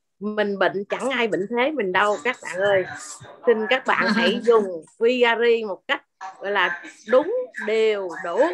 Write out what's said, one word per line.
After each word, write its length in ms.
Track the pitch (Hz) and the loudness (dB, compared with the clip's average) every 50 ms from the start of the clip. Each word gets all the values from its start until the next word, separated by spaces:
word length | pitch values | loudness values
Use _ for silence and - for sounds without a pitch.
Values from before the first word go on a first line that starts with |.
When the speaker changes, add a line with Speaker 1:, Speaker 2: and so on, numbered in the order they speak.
| _ _ _ _ | _ _ _ _
Speaker 1:
Mình 380 | 190 214 214 214 208 202 202 190 | -8 -4 -2 -2 -2 -2 0 0
bệnh 260 | 190 170 156 190 202 | 0 0 0 -2 -6
chẳng 260 | - 202 175 208 262 | -6 -6 -4 -4 -4
ai 180 | 269 240 233 214 | -2 -2 -2 -2
bệnh 180 | 170 165 196 202 | -2 -2 -4 -2
thế 200 | 233 240 254 294 | -2 0 0 0
mình 220 | 311 262 208 185 185 | 0 -2 -4 0 2
đâu 240 | 190 208 208 208 196 - | 2 2 2 0 0 -2
các 120 | 240 247 - - | -4 -4 -4 -10
bạn 180 | 160 165 180 | -10 -6 -2
ơi. 240 | 196 202 202 190 175 - - - - - - - - - - - - | 0 2 2 2 0 -2 -8 -14 -14 -16 -18 -18 -20 -20 -20 -2 2
Xin 100 | 247 226 220 220 - | 2 2 2 2 0
các 160 | 254 269 - | 0 0 0
bạn 200 | 226 - - 220 233 208 | -2 -2 0 0 0 0
hãy 260 | 220 240 190 220 247 | 2 2 2 0 2
Speaker 2:
<laughs> 40 | 220 | 2
Speaker 1:
dùng 200 | 233 233 220 202 190 180 160 151 - _ _ | 4 4 4 4 2 -4 -8 -12 -16 _ _
Vigari 640 | 220 233 254 247 240 233 233 220 233 240 226 233 220 | 0 2 4 4 4 2 2 2 2 2 2 2 0
một 160 | 208 180 - _ - | -4 -8 -10 _ -6
cách 140 | - - - _ _ _ - 190 - - | -6 -6 -6 _ _ _ -16 -16 -16 -12
gọi 100 | - 196 | -8 -2
là 320 | 202 196 175 180 - - - - - - - 214 | 0 2 2 0 0 -6 -10 -16 -20 -20 -4 2
đúng, 260 | 240 262 302 359 466 508 508 - - - 214 | 2 2 2 2 -2 -4 -4 -6 -10 -8 -4
đều, 420 | 208 220 220 220 220 214 202 190 180 160 156 - | -2 0 2 2 2 0 0 -4 -8 -10 -8 -8
đủ. 160 | 175 170 208 285 339 | -4 0 0 0 0